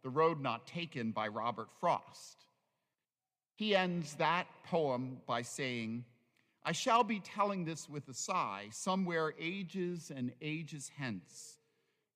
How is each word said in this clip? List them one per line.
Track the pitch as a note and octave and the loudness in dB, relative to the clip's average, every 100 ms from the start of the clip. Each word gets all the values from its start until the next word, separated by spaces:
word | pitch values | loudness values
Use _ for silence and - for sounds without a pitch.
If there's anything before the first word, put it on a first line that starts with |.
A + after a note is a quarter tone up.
The | C3 | -4
Road | B2+ D#3+ D#3+ | 4 4 4
Not | B2 A#2 - | -2 -4 -6
Taken | E3+ E3+ C3 A2+ | -8 -6 -2 -2
by | A2 G#2+ | 0 -2
Robert | G#2+ A2+ A2+ G#2+ - | -2 -2 -2 -8 -2
Frost. | F3 C#3 - - - - _ _ _ _ _ _ _ _ _ _ _ - | 2 2 0 -18 -18 -20 _ _ _ _ _ _ _ _ _ _ _ -2
He | G#3+ G3 | 4 6
ends | F#3 F3 D3 C#3+ | 6 2 -2 2
that | D#3 E3+ - - - | 4 4 0 -8 -2
poem | F3+ D3 B2 C3 B2+ - | 2 2 2 -2 -6 -2
by | A#2+ | -2
saying, | B2 - C3+ A#2+ A2+ A#2 B2 _ _ _ _ _ | -2 -4 -2 -2 -2 -4 -8 _ _ _ _ _
"I | D3+ | -2
shall | E3 - A#3 | 0 6 6
be | A3+ A3 | 6 2
telling | - G#3 G3+ G3 D#3+ | -4 0 2 2 -2
this | E3 - | -4 -8
with | C#3+ C3+ | -10 -10
a | |
sigh, | B2 - F#3 C3 G2 G#2 | -8 -2 0 0 -2 -8
somewhere | G#2+ - F#3 F#3 E3 D#3 - | -6 0 2 4 2 2 0
ages | D#3+ G3 F3 F#3+ F3 F3 D3 | -4 -2 -4 -2 -2 -2 -6
and | C#3 B2 A#2+ | -4 -4 -4
ages | D3+ D#3 D3+ D3+ C3 | -4 -4 -6 -10 -10
hence. | - C3+ G2 E2 - - - _ _ _ _ _ | -6 -4 -4 -8 -18 -18 -20 _ _ _ _ _